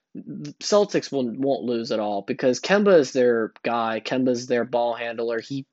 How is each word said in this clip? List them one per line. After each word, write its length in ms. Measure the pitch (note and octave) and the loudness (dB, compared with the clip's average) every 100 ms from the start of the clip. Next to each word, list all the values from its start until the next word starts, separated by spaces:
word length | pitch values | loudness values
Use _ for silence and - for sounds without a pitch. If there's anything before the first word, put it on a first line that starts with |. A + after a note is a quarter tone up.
| _ | _
the 380 | - E3 - D3 - | -18 -14 -12 -12 -10
Celtics 520 | - G#3 G3+ D#3+ - | 0 2 2 0 -2
won't, 280 | C#3 B2 A#2 | -2 -2 -2
won't 240 | C#3 C3 | -2 -2
lose 280 | A#2+ A#2 A2+ | -2 -4 -2
at 80 | A2 | -2
all, 220 | G#2 G2+ | -2 -2
because 380 | G2+ A#2 C3 B2+ | -4 0 0 0
Kemba 400 | - G3 G3+ F3 | 2 4 6 6
is 140 | B2+ | 6
their 400 | C3 B2 A#2 G#2+ - | 4 4 4 0 -6
guy. 380 | - A#2 A2+ A2+ | -4 -2 -2 -4
Kemba 260 | - C3 C3 | -4 0 0
is 160 | A#2+ B2+ | 0 0
their 200 | A#2+ A#2+ | -2 0
ball 280 | B2 A#2+ | 0 0
handler. 460 | A#2 A#2 A2+ A#2 A2+ | -2 -6 -4 -4 -4
He, 260 | - C#3 C3+ | -4 -8 -10